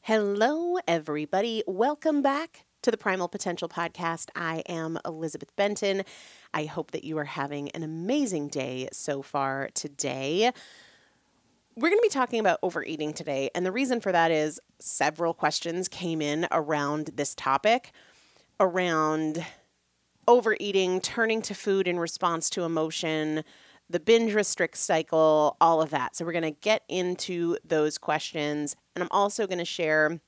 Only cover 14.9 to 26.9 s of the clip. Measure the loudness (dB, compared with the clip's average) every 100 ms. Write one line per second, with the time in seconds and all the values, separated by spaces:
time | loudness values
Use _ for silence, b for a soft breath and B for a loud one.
14.9 | 0 0 0 -4 0 -2 0 -4 -4 -6
15.9 | -6 -4 -2 0 0 0 0 0 -2 0
16.9 | -2 -6 -4 -4 -2 0 2 4 2 0
17.9 | b b b b b b 0 0 2 0
18.9 | 2 2 2 -2 -4 -8 B B _ _
19.9 | _ _ _ 6 6 6 -2 0 2 2
20.9 | 0 -2 0 0 0 -2 -6 0 2 2
21.9 | 0 -2 0 0 0 -2 -2 -2 0 0
22.9 | -2 -2 0 0 -2 -6 B B B _
23.9 | -2 4 4 4 0 0 0 -2 -2 0
24.9 | 0 2 4 6 6 4 6 6 6 2
25.9 | 0 -4 -4 -4 -2 -2 -2 0 0 -2